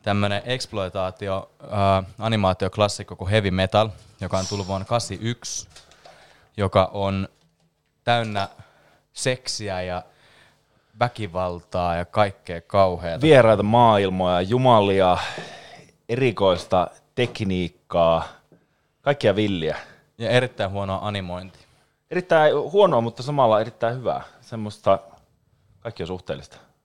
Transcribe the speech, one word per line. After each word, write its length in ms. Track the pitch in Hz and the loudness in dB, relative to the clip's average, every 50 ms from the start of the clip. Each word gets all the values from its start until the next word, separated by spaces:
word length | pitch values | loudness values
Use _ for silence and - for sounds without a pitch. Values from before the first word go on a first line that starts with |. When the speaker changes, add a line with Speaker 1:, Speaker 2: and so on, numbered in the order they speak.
Speaker 1:
tämmönen 400 | _ 104 101 101 101 101 101 101 - | _ 0 0 0 0 -2 -2 -4 -4
eksploitaatio, 1040 | 120 127 127 - - - 104 95 90 - 101 92 95 92 - 104 98 95 98 - _ _ _ - - | -6 -6 -6 -6 -8 -6 -6 -6 -4 -4 -4 -6 -6 -6 -8 -8 -6 -6 -8 -8 _ _ _ -14 -6
ää, 320 | 104 101 98 98 98 95 95 92 - - | -2 0 2 4 2 2 0 -6 -12 -6
animaatioklassikko 960 | 104 113 113 107 98 92 92 - 98 92 - - 104 101 - - 98 - 92 | -4 -2 0 2 2 2 2 0 -2 -4 0 0 0 0 0 -6 -12 -14 -12
kuin 140 | - 92 90 | -10 -4 0
Heavy 200 | 107 110 98 95 | 0 2 2 2
Metal, 380 | 90 92 92 92 - 104 110 113 - - - - _ _ | 0 0 0 2 2 2 2 2 -4 -14 -20 -20 _ _
joka 180 | 98 87 - 95 | -8 -4 -4 -4
on 80 | 95 - | -4 -4
tullut 180 | 104 101 95 | -8 -8 -6
vuonna 180 | 90 98 95 95 | -6 -6 -6 -4
kahdeksankymmentäyksi, 840 | - 120 117 - - 98 - 107 117 120 _ - - - - - - _ - _ _ - _ _ - - _ - _ _ _ _ _ _ | -4 -4 -4 -4 -6 -10 -8 -6 -8 -8 _ -10 -12 -12 -12 -14 -16 _ -20 _ _ -20 _ _ -20 -20 _ -20 _ _ _ _ _ _
joka 340 | - 101 95 - 101 92 - | -2 -2 2 4 2 2 2
on 360 | - 101 98 98 98 95 95 - _ _ _ _ _ _ _ _ _ _ _ _ _ _ _ | -2 -4 -4 -2 -2 -4 -4 -6 _ _ _ _ _ _ _ _ _ _ _ _ _ _ _
täynnä 440 | 120 120 120 113 110 104 101 98 - - - - _ _ _ _ _ _ _ _ _ | -2 0 0 -2 -4 -4 -6 -6 -6 -10 -20 -20 _ _ _ _ _ _ _ _ _
seksiä 680 | _ - - 131 127 127 _ - - - 107 101 95 92 | _ -6 -4 -4 -4 -4 _ -10 -10 -8 -8 -8 -6 -6
ja 200 | 92 92 90 87 - - _ _ _ _ _ _ _ _ _ _ _ _ _ _ _ _ _ 107 | -6 -6 -8 -8 -10 -12 _ _ _ _ _ _ _ _ _ _ _ _ _ _ _ _ _ -2
väkivaltaa 960 | 120 120 - - 107 90 82 92 92 90 87 87 - _ - 92 87 87 85 | -2 -2 -2 -8 -10 -6 -4 -4 -4 -4 -6 -10 -14 _ -4 -2 -2 -2 -2
ja 80 | 85 87 | -4 -6
kaikkea 560 | _ - 113 107 101 92 _ _ - - - | _ 0 0 0 0 -2 _ _ -12 -12 -12
kauheata. 600 | _ _ - 98 95 92 87 80 85 85 85 - | _ _ 2 4 4 4 2 -4 -6 -8 -4 0
Speaker 2:
Vieraita 400 | 135 160 151 131 117 113 110 101 | 4 8 8 8 8 8 6 4
maailmoja, 760 | 101 104 113 120 120 113 107 101 101 95 92 92 92 90 90 87 | 2 2 4 6 6 6 6 4 2 0 0 0 0 0 0 0
jumalia, 760 | 92 95 117 127 131 127 120 110 101 101 98 98 95 92 90 85 - - - - - - - - - - - - - _ _ _ _ - | 0 0 0 2 4 6 6 6 6 4 4 4 4 4 2 2 -2 -8 -10 -12 -14 -16 -18 -20 -20 -20 -20 -20 -20 _ _ _ _ -6
erikoista 800 | 117 120 135 123 95 92 101 95 90 82 - - - 90 87 - - _ _ _ _ | -2 0 0 0 2 2 2 2 2 2 -2 0 0 0 0 0 -6 _ _ _ _
tekniikkaa, 1120 | - 123 - - - 110 95 92 90 90 82 _ _ _ _ - 85 85 85 82 82 80 - - _ _ _ _ _ _ _ _ _ _ _ _ _ | -4 -4 -2 -2 -6 -4 -2 -2 -2 -2 -4 _ _ _ _ 0 2 4 4 4 2 -2 -6 -14 _ _ _ _ _ _ _ _ _ _ _ _ _
kaikkia 340 | _ 139 143 - - 110 95 | _ -4 -2 2 2 2 2
villiä. 400 | 101 107 104 98 87 80 78 76 - - - - _ _ _ _ - | 2 0 0 -2 -2 -4 -4 -6 -6 -12 -18 -20 _ _ _ _ -10
Speaker 1:
Ja 120 | 113 104 | -4 0
erittäin 400 | 117 123 127 123 - - 104 95 | 0 0 0 -2 -6 -6 -6 -6
huonoa 280 | 98 101 98 98 95 95 | -4 -6 -6 -6 -6 -6
animointia. 600 | - 104 104 101 95 87 90 90 92 92 _ _ _ _ _ _ _ _ _ _ _ _ | -6 -6 -6 -6 -8 -8 -10 -12 -12 -16 _ _ _ _ _ _ _ _ _ _ _ _
Speaker 2:
Erittäin 440 | 156 180 175 - 170 160 156 151 123 | -8 -8 -2 2 2 4 4 4 2
huonoa, 460 | 147 - 139 160 202 208 185 147 120 | 0 -4 0 2 4 4 4 4 2
mutta 220 | 117 117 - - | 0 -2 -6 -8
samalla 380 | 123 139 147 143 131 113 107 104 | -8 -6 0 0 2 4 4 2
erittäin 360 | 110 120 - _ 120 117 123 | 0 -4 -6 _ -4 -4 -4
hyvää. 260 | 131 120 98 67 64 - - _ _ | -4 -4 -4 -4 -6 -8 -14 _ _
Semmoista, 580 | _ - 120 113 107 104 104 - - 101 98 90 - - - _ _ _ _ _ _ _ _ _ _ _ _ _ | _ -14 -12 -10 -10 -10 -12 -2 2 2 2 2 0 -16 -20 _ _ _ _ _ _ _ _ _ _ _ _ _
kaikki 220 | _ 120 - - | _ -14 -10 -8
on 40 | 87 | -8
suhteellista. 500 | 78 92 90 - - 78 69 69 - - - _ _ _ _ | -8 -8 -10 -8 -10 -10 -10 -10 -20 -20 -20 _ _ _ _